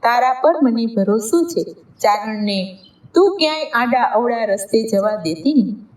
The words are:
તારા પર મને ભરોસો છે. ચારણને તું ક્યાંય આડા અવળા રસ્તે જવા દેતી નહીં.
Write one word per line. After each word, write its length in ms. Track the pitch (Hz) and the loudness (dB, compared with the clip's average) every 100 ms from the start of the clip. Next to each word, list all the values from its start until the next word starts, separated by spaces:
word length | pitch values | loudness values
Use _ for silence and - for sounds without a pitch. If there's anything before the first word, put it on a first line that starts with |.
તારા 380 | 233 247 254 254 | 2 2 2 2
પર 120 | 302 330 | 2 4
મને 220 | 269 226 226 | 2 0 -2
ભરોસો 540 | 226 196 214 214 339 | -2 0 0 0 0
છે. 220 | 339 - - - - _ | 0 -4 -6 -10 -20 _
ચારણને 580 | 220 208 220 214 208 196 185 185 _ _ - | 0 0 -2 -4 -2 -2 -4 -10 _ _ -2
તું 140 | - 392 392 | 4 4 4
ક્યાંય 300 | 311 311 311 | -2 -2 -4
આડા 320 | 247 240 254 240 | -2 0 2 2
અવળા 300 | 208 240 233 | 0 0 -2
રસ્તે 340 | 220 196 - 226 226 | -2 -4 0 -2 0
જવા 280 | 202 208 214 | 0 0 -2
દેતી 380 | 165 165 269 | -6 -2 0
નહીં. 220 | 302 151 208 - | 2 0 -4 -14